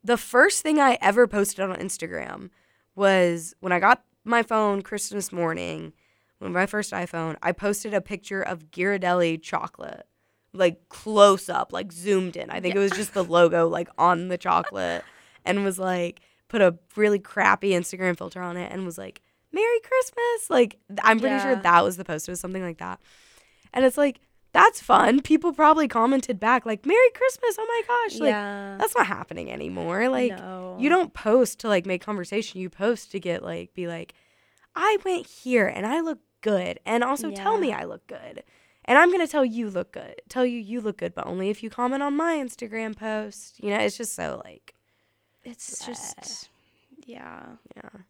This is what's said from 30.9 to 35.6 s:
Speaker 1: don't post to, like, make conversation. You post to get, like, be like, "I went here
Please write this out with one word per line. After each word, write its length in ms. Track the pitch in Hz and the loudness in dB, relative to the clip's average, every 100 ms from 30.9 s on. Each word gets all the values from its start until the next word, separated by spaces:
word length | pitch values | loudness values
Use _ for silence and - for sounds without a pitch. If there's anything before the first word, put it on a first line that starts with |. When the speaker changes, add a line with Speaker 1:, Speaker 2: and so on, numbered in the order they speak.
Speaker 1:
don't 240 | 349 339 | 2 2
post 440 | - 214 240 247 - | -4 2 4 4 -2
to, 80 | 226 | 0
like, 180 | 196 180 | 0 0
make 160 | 180 | -6
conversation. 580 | - 208 175 202 214 185 | -4 -8 -6 -6 -6 -8
You 80 | 185 | -10
post 420 | - 202 240 - | -4 -2 -2 -6
to 60 | 196 | -10
get, 240 | 180 170 | -6 -6
like, 300 | 175 170 175 | -6 -10 -12
be 140 | - 170 | -10 -8
like, 240 | 165 170 - _ _ _ _ _ - | -8 -12 -20 _ _ _ _ _ -2
"I 220 | 381 415 381 | 0 0 -2
went 200 | 359 - | -6 -6
here 400 | - 254 247 | -14 -2 2